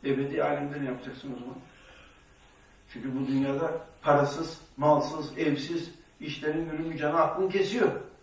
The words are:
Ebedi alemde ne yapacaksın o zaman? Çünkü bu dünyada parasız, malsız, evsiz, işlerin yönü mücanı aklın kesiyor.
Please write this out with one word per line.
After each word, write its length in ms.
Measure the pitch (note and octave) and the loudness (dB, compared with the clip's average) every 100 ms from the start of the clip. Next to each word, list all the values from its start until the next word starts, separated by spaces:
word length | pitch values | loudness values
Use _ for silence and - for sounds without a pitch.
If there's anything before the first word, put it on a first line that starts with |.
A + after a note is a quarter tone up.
Ebedi 400 | C#3 C3+ C#3 D3+ | 2 0 0 0
alemde 360 | C#3+ C#3+ C#3+ C#3+ | 0 0 -2 -4
ne 40 | |
yapacaksın 500 | C3+ B2 B2+ B2 C#3 A#2+ | -4 -4 -8 -12 -10 -10
o 40 | |
zaman? 160 | B2 B2+ - - - - - - - - - - - - - | -10 -12 -16 -20 -20 -20 -20 -20 -20 -20 -20 -20 -20 -20 -16
Çünkü 280 | B2+ C3+ C3 | -8 -4 -2
bu 60 | C3 | 0
dünyada 460 | C3+ C#3 C#3 D#3+ - - - | 2 2 0 0 -2 -8 -4
parasız, 580 | D3+ C#3+ C#3+ E3 E3 - - - | 4 4 4 0 -6 -8 -16 2
malsız, 640 | D3+ D3 - D#3+ C#3 - | 6 6 4 -4 -8 -2
evsiz, 520 | D#3 C#3 D3 E3+ - - - - | 0 0 -2 -4 -4 -14 -20 -14
işlerin 460 | D3+ C#3+ D3+ D#3+ E3 | -10 -4 -2 -2 -2
yönü 220 | D#3 E3 | -4 -4
mücanı 320 | C#3+ D3+ E3 | -2 0 4
aklın 280 | - F3+ F#3+ | 2 2 0
kesiyor. 400 | G3 F#3+ A#3+ G3+ - - - | 2 2 4 2 2 -10 -18